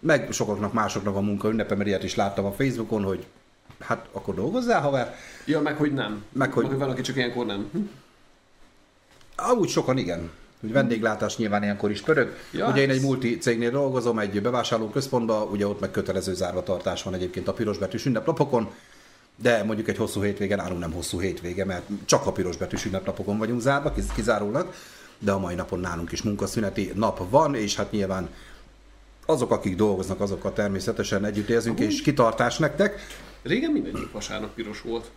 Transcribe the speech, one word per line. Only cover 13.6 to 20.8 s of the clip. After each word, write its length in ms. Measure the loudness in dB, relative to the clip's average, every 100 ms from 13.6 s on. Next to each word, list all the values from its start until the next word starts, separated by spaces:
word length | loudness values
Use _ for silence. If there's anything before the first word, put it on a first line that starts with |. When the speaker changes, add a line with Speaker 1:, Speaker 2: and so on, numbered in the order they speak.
| 2
Speaker 1:
dolgozom, 480 | 2 2 2 2 2
egy 240 | 2 2
bevásárlóközpontban, 1040 | 2 2 2 0 2 -2 0 0 2 2 2
ugye 180 | 0 0
ott 140 | 0
meg 100 | -2
kötelező 440 | -2 0 0 0
zárvatartás 680 | -2 0 -2 -2 -2 -2 -4
van 120 | -4
egyébként 340 | -4 -2 -2 -4
a 40 |
pirosbetűs 520 | -2 -2 0 -2 -2
ünneplapokon, 680 | 0 0 0 0 2 2 0 -8 -20 -20 -20 -20 _ 0
de 260 | 4 4
mondjuk 260 | 2 -2 -2
egy 80 | 0
hosszú 260 | -2 0
hétvége, 340 | 0 0 0 0
nálunk 240 | 0 -4